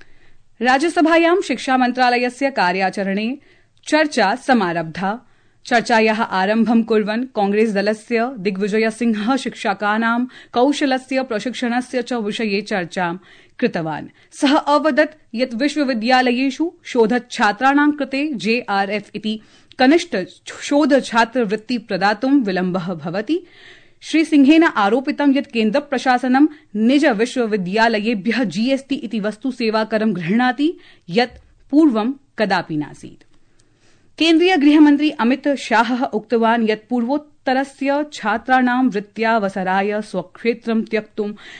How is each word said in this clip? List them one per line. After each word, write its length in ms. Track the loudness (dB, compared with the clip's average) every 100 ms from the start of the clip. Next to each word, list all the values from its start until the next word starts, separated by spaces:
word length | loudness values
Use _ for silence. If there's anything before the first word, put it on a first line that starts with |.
| -20 -20 -20 -20 _ -4
राज्यसभायां 800 | 0 2 2 2 4 4 4 2
शिक्षा 360 | 0 -6 -2 0
मन्त्रालयस्य 720 | 0 2 2 2 -2 -2 -4
कार्याचरणे 880 | 0 0 0 -2 -2 -4 -2 -4 -6 _ _ _ _ -2
चर्चा 480 | 0 2 2 0 0
समारब्धा। 840 | 0 0 0 -4 -6 -6 -6 -6 -12 _ _ _ -2
चर्चायाः 560 | -2 2 2 2 0
आरम्भं 600 | -2 -2 0 2 2 2
कुर्वन् 420 | 2 0 0 -4 -6 -2
कांग्रेस 380 | 0 0 0
दलस्य 640 | 0 -2 -4 -4 -4 -2 -4
दिग्विजय 520 | -6 -4 -2 -2 -2
सिंहः 440 | -2 -2 0 0 -2
शिक्षकानां 880 | -4 -6 -6 -2 -2 0 0 -2 -4 -10 -6
कौशलस्य 720 | 0 2 2 0 -2 -2 -4
प्रशिक्षणस्य 800 | -2 -4 -6 -4 -4 -2 -4 -6
च 120 | -4
विषये 480 | -4 -4 -4 -4 -4
चर्चां 560 | -4 -6 -4 -4 -6 -6 -14 -20 _ -4
कृतवान्। 480 | -2 -2 -6 -8 -12 -20 _
सः 240 | -2 2 2
अवदत् 800 | 2 2 2 2 0 -4 _ -6
यत् 200 | -6 -2
विश्वविद्यालयेषु 1160 | -2 0 -2 -2 2 2 2 0 -2 -2 -4 -6
शोधच्छात्राणां 1080 | -4 0 2 0 -4 0 0 2 2 4 2
कृते 420 | 0 -4 -4 -6
जेआरएफ 760 | -4 -2 -2 -2 -2 -2 -6 -8 -10
इति 260 | -8 -8 -12 _ _ 0
कनिष्ठ 380 | 4 4 0 -6 -8 -12 -20 -14
शोधछात्रवृत्ति 1160 | -2 0 2 2 2 0 0 -2 -2 -4 -6 -8
प्रदातुं 640 | -6 -2 0 0 2 2
विलम्बः 520 | 2 -2 -2 -4 -4
भवति। 500 | -8 -6 -6 -4 -4 -6 -20 -20 -20 _ _
श्री 240 | -2 0 4
सिंहेन 380 | 6 8 8
आरोपितं 760 | 6 2 2 0 -2 0 2 2
यत् 140 | 0
केन्द्रप्रशासनं 960 | -2 0 0 -2 -2 0 0 2 2 2 0 _ -2
निज 300 | 2 4 2
विश्वविद्यालयेभ्यः 1400 | 2 0 -2 -2 -2 -2 0 2 2 -2 -2 -2 -2
जीएसटी 520 | -2 -2 0 -2 -2 -8
इति 240 | -6 -4
वस्तुसेवाकरं 960 | -4 -6 -6 -4 -2 -2 -2 -2 0 -2
गृह्णाति, 600 | 0 2 2 0 -2 -4 -12 _ -4
यत् 600 | -2 -2 -4 -20 _ _
पूर्वं 420 | 4 4 2 -2 -6 _ -4
कदापि 400 | -2 -2 -2 -6
नासीत्। 460 | -6 -12 -20 -20 _ -20 _ _ _ _ _ _ _ -2
केन्द्रीय 380 | 2 4 4 4
गृहमन्त्री 520 | 6 6 6 6 2
अमित 380 | 0 0 0 0
शाहः 580 | -4 0 0 2 0 -2
उक्तवान् 640 | -4 -2 0 2 2 0
यत् 200 | -2 -4
पूर्वोत्तरस्य 1160 | -4 -2 -2 -6 _ -2 -2 -2 -4 -2 -2 -4
छात्राणां 760 | -6 -4 -4 0 2 2 2 0
वृत्त्यावसराय 1120 | -2 -6 -4 0 0 -2 -2 -2 0 0 -4
स्वक्षेत्रं 800 | -6 -8 -8 -6 -4 -4 -2 -2
त्यक्तुम् 520 | -2 -6 -6 -8 -8 -10 -18